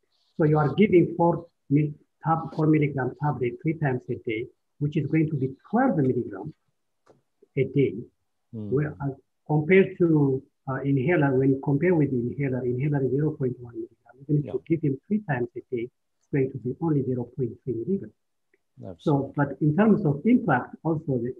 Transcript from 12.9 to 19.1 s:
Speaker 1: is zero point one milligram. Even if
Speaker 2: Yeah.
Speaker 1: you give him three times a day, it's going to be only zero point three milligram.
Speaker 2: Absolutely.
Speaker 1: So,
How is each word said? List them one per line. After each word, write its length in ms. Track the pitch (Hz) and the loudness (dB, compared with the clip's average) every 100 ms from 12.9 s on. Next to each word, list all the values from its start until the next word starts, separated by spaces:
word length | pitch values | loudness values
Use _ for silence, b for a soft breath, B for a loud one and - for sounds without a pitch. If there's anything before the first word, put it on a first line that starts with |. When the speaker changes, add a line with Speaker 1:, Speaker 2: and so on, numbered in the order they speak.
| 143 | -2
Speaker 1:
is 80 | 131 | 0
zero 200 | 135 151 | 0 -2
point 280 | - 127 120 | -2 -4 -6
one 140 | 120 | -12
milligram. 420 | 113 113 _ _ 131 | -14 -14 _ _ -16
Even 160 | 139 151 | -2 -2
if 60 | - | 0
Speaker 2:
Yeah. 80 | |
Speaker 1:
you 100 | - - | -6 -4
give 140 | 160 | -2
him 180 | 147 131 - | -2 -4 -4
three 140 | 214 214 | -4 -2
times 200 | 123 120 120 | -4 -4 -8
a 40 | - | -8
day, 200 | 120 120 _ _ _ | -8 -8 _ _ _
it's 120 | _ | _
going 200 | 147 135 | -2 -2
to 60 | 120 | -4
be 180 | 117 - | -8 -4
only 220 | 165 143 | -2 0
zero 220 | 127 123 117 - | 0 -4 -6 -8
point 140 | 117 - | -8 -8
three 120 | - 113 117 | -8 -6 -4
milligram. 280 | 196 - - _ _ _ _ _ - | -4 -6 -18 _ _ _ _ _ -18
Speaker 2:
Absolutely. 200 | 107 90 | -16 -6
Speaker 1:
So, 300 | 170 | 0